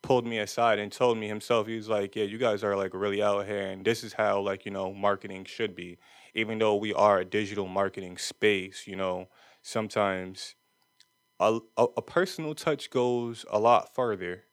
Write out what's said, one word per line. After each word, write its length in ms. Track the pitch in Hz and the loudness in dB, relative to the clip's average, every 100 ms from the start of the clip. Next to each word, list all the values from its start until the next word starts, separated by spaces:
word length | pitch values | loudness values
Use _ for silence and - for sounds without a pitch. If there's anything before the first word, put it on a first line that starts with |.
pulled 240 | - 127 117 | 4 2 2
me 140 | 113 | -4
aside 400 | 104 - 117 104 | -4 2 2 2
and 120 | 104 | -2
told 260 | - 123 113 | 2 2 2
me 100 | 107 | -4
himself, 400 | 107 - 117 107 | -8 0 0 0
he 80 | 113 | -6
was 140 | 107 | -2
like, 260 | 104 98 110 | -2 -2 -2
"Yeah, 80 | |
you 140 | 101 113 | -4 0
guys 260 | 123 104 | 0 0
are, 120 | 104 98 | 0 0
like, 180 | 95 | -2
really 280 | 95 101 101 | -2 -2 2
out 240 | 104 101 101 | 2 2 -2
here, 220 | 104 98 | -4 -4
and 160 | 95 | -2
this 200 | 98 113 | 0 0
is 100 | 107 | -4
how, 260 | - 107 101 | 0 2 2
like, 260 | 101 98 104 | 0 -4 -6
you 60 | |
know, 220 | 98 95 | -4 -4
marketing 500 | 98 101 98 101 95 | 0 0 0 -4 -12
should 320 | 92 - 110 87 | -12 -6 -6 -6
be." 220 | 87 87 _ - - | -14 -16 _ -20 -8
Even 260 | 110 110 110 | -4 -2 2
though 160 | 110 104 | 2 4
we 180 | 107 | 0
are 260 | 101 104 98 | 4 6 4
a 60 | 95 | 2
digital 420 | 104 101 104 92 | -2 -2 -4 -4
marketing 500 | 95 98 98 92 90 | 0 -2 -4 -12 -10
space, 720 | - - 107 98 95 - - | -10 0 2 2 -2 -12 -12
you 80 | 98 | -4
know, 320 | 95 90 92 _ - _ | -2 -4 -8 _ -20 _
sometimes 920 | - 117 107 - 101 92 92 95 - - _ _ _ _ _ _ _ _ | -6 -4 -2 2 2 0 -6 -10 -14 -16 _ _ _ _ _ _ _ _
a, 200 | 104 113 - - | 2 2 -2 2
a, 80 | 120 - | 2 2
a 40 | |
personal 520 | - 170 185 - 156 | 0 0 0 -4 -8
touch 360 | 151 165 147 - | -2 -2 -2 -2
goes 560 | 131 123 123 120 113 - | 0 2 2 -2 -8 -2
a 100 | 104 | 2
lot 340 | 113 117 - - | 6 6 4 -2
further 480 | 123 101 90 90 _ | -2 -2 -4 -8 _